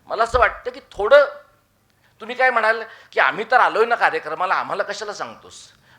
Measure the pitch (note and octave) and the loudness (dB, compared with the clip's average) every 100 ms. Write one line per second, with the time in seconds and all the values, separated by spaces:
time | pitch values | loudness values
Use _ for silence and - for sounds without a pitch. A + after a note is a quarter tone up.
0 | - F#3 A3+ B3+ G3+ - - C4+ - - | -8 -4 -2 0 0 -2 -12 -14 -14 -4
1 | G#3 C#4+ C#4 - - _ _ _ _ _ | 4 6 6 -2 -20 _ _ _ _ _
2 | _ - A3 B3 C4 A#3+ A3 A#3 A3 - | _ -18 -10 0 0 2 0 -2 -6 -18
3 | - G#3 C#3 D#3 - A#3+ F3 F3 A#3 A#3 | -6 0 2 0 0 2 2 2 0 2
4 | F3 D#3 D3+ D#3+ F#3 D#3+ B2+ F#3 G3 G3 | 0 0 -6 -4 -2 -2 -4 -6 -6 -8
5 | G#3 F#3 B2 G#2 F2+ - - _ _ | -10 -10 -12 -16 -20 -20 -20 _ _